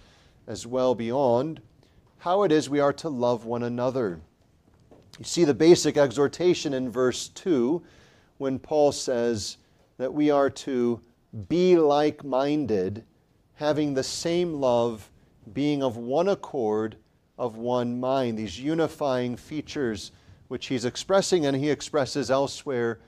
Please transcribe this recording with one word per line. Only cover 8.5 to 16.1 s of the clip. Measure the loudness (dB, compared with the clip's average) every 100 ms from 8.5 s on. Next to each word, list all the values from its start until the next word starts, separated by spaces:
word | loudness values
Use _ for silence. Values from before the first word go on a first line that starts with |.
| -6
Paul | -2 2 2
says | 2 -2 0 0 -2 -6 -12 _ _ _ -8
that | -6 0
we | 2
are | 4 2
to | -2 -4 0 0 -2 -8 _ _ -16 -4
be | 2 6 6
like-minded, | 6 4 2 -2 -4 -2 0 0 0 0 -2 -6 -14 _ _ _ _
having | -6 -2 0 0
the | -2
same | -4 -6 -2 -2 -2 0
love, | 2 2 0 -4 -14 _ _ _ -10
being | -4 -2 0
of | -2 -2
one | -2